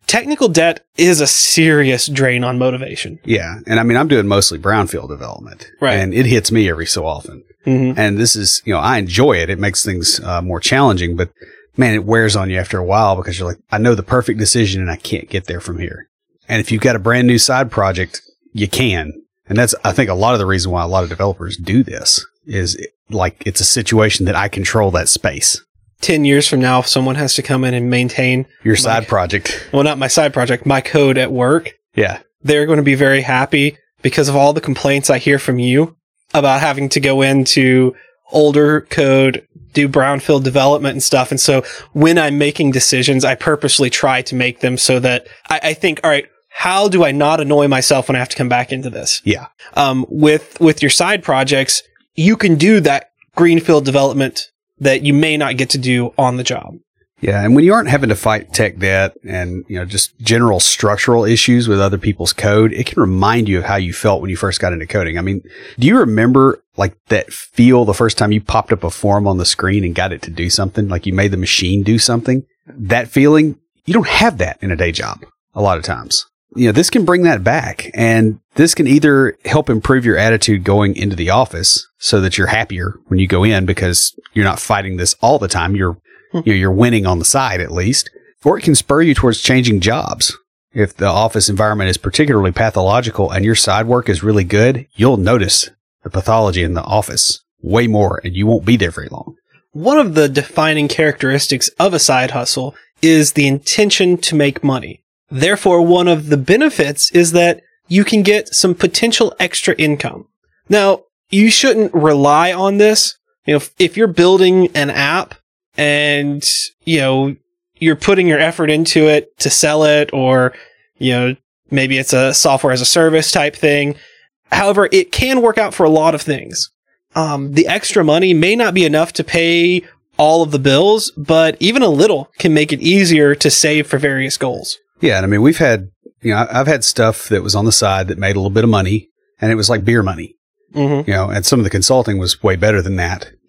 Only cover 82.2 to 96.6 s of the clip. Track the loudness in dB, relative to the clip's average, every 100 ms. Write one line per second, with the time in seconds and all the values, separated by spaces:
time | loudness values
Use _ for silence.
82.2 | 0 0 -2 -2 -4 -6 -8 -10 -2 0
83.2 | 2 2 2 2 0 -2 -2 -2 -2 -6
84.2 | -6 -2 0 -2 -2 -4 -4 -4 -4 0
85.2 | 0 0 -2 -4 -2 -2 -2 -4 _ _
86.2 | _ -4 0 0 2 2 2 0 0 -2
87.2 | -2 -2 -2 -4 -6 -4 -2 -2 -6 -14
88.2 | _ _ -2 0 2 0 2 2 2 2
89.2 | 0 0 0 2 2 0 0 -2 -4 -4
90.2 | -6 -6 _ _ _ -4 -4 -2 -2 0
91.2 | 0 0 -2 0 0 0 -2 -4 -2 0
92.2 | 2 2 2 0 0 0 0 0 -2 -2
93.2 | -2 0 0 0 0 0 0 0 0 -2
94.2 | 0 0 0 2 2 0 -6 0 2 2
95.2 | 2 0 0 -2 -4 _ _ _ -10 -6
96.2 | 0 2 2 0